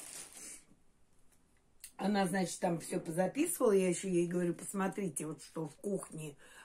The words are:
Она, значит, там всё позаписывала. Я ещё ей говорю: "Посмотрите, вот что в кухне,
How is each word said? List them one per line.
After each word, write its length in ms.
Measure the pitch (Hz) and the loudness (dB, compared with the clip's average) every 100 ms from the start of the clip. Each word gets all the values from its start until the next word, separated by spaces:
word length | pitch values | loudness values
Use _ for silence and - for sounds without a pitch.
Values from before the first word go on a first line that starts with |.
| - - - - - - - - _ _ _ _ - _ _ _ _ - - - | -12 -14 -16 -16 -16 -16 -20 -20 _ _ _ _ -20 _ _ _ _ -20 -18 -2
Она, 300 | 196 202 185 | 2 4 4
значит, 340 | 196 175 - | 2 0 0
там 180 | 180 165 | 0 0
всё 220 | - 180 | -2 -4
позаписывала. 720 | - 160 185 277 349 - 240 | -2 0 2 2 0 4 6
Я 160 | 196 185 | 6 6
ещё 200 | 170 196 | 2 2
ей 180 | 175 175 | 2 2
говорю: 280 | 180 175 | 2 0
"Посмотрите, 720 | 170 - 202 190 202 185 - 151 | -2 -4 -2 -2 -2 -4 -4 -6
вот 160 | 151 | -8
что 240 | - 160 151 | -10 -8 -8
в 80 | - | -6
кухне, 600 | 202 185 - 160 156 - - - | -4 -4 -4 -10 -10 -12 -20 -20